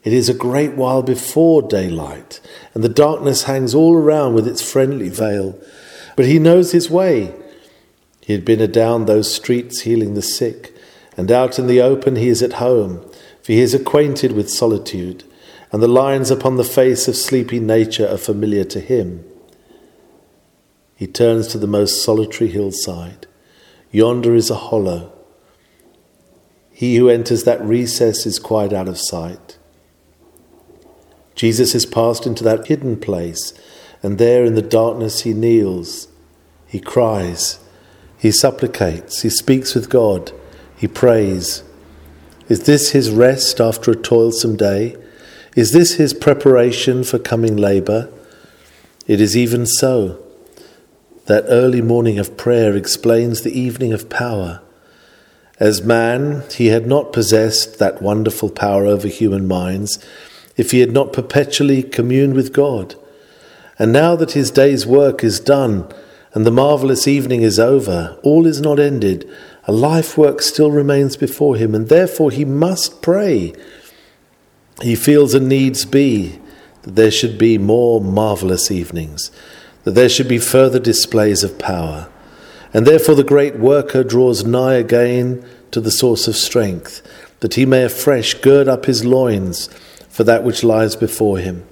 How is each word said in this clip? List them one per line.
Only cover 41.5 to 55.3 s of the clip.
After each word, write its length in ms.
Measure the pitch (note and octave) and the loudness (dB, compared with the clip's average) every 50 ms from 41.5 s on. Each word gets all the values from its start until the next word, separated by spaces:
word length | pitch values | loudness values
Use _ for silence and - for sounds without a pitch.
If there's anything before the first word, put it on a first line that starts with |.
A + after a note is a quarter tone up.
| - - - - - - - - - - - - - - - - - _ - - | -10 -12 -14 -20 -20 -20 -20 -20 -20 -20 -20 -20 -20 -20 -20 -20 -20 _ -2 -2
Is 180 | A2+ - - | -2 0 4
this 260 | - D3 C#3+ C#3+ - | 2 2 4 2 0
his 180 | - C#3 A#2+ A2 | 0 0 0 2
rest 500 | G#2+ A2 B2 B2+ C#3 C3+ - - - - | 2 4 4 4 4 0 -2 -4 0 0
after 300 | A#2 A2+ A2 - - A#2+ | 0 0 0 -2 0 0
a 60 | A2+ | 0
toilsome 600 | A2+ - - B2 A#2 A2+ A#2 A#2 A#2 - A2+ G#2+ | 0 0 0 2 2 2 2 0 -2 -4 -4 -2
day? 400 | G2 G#2+ G2+ G2 G2+ A2 A#2+ - - - - - - - - - - - _ _ | 0 0 0 0 -2 -4 -6 -8 -16 -20 -20 -20 -20 -20 -20 -20 -20 -20 _ _
Is 160 | B2 A#2 A2+ | 0 0 4
this 220 | D3 E3+ F3 E3+ - | 4 4 4 4 2
his 200 | - D3+ C3+ - | 0 0 -2 -2
preparation 880 | - - D3 C#3+ C#3+ - C3+ C3 B2 A#2+ B2 A#2 - - C3+ B2 B2+ | 0 2 2 2 4 4 4 6 6 4 2 0 -2 -2 -2 -2 -2
for 160 | B2+ - - A2+ | -2 -4 -4 -6
coming 380 | - - A#2 A2+ A2+ A2 G#2+ | -4 -4 -2 0 0 0 0
labour? 520 | G#2 G2+ G2 G2 G2 F2+ G#2 G#2 A2+ A#2 - - - - _ - _ _ _ _ _ _ _ _ _ _ _ _ _ - | 0 0 2 0 0 0 0 -2 -4 -4 -8 -18 -20 -20 _ -20 _ _ _ _ _ _ _ _ _ _ _ _ _ -2
It 140 | - G#2+ G2+ | 0 2 2
is 160 | G#2+ G2+ G2+ | 2 2 2
even 300 | A#2+ B2 A2+ A#2 A#2 A#2+ | 0 0 0 0 -2 -2
so. 540 | A2+ - - - C3 C3 A#2+ G2+ F#2 E2+ - - - - _ - _ _ - - - _ _ _ _ _ _ _ _ _ - _ | -2 -2 0 0 2 2 0 -2 -2 -6 -12 -20 -20 -20 _ -20 _ _ -20 -20 -20 _ _ _ _ _ _ _ _ _ -20 _
That 200 | - G#2 G#2+ - - | 0 0 2 2 2
early 320 | B2 A#2+ B2+ B2+ B2 A#2+ | 2 2 2 2 0 0
morning 380 | A2+ A2+ A#2 A#2+ A#2 A#2 G#2 G2+ | 0 0 0 2 0 0 0 -2
of 180 | G2 - - | -4 -6 -10
prayer 400 | - - A#2+ A#2+ A#2 A2+ G#2 G2+ | -6 -2 0 2 2 2 2 0
explains 640 | G2+ F#2+ - - - - A#2 A#2 A2+ A#2+ A#2+ A#2 A2+ | -2 -4 -4 -8 -2 0 2 2 2 0 -2 -6 -6
the 160 | - A#2 - B2+ | -6 -6 -6 -4
evening 340 | B2 B2 A2+ B2 C3+ A2+ | -6 -6 -6 -4 -4 -4
of 180 | A2 G2+ - - | -4 -6 -8 -10
power. 500 | - - B2 B2 A2+ G2+ F#2 F2 F2 - - _ _ _ _ _ _ _ _ _ _ _ _ _ | -8 -6 -6 -4 -6 -6 -6 -8 -10 -14 -20 _ _ _ _ _ _ _ _ _ _ _ _ _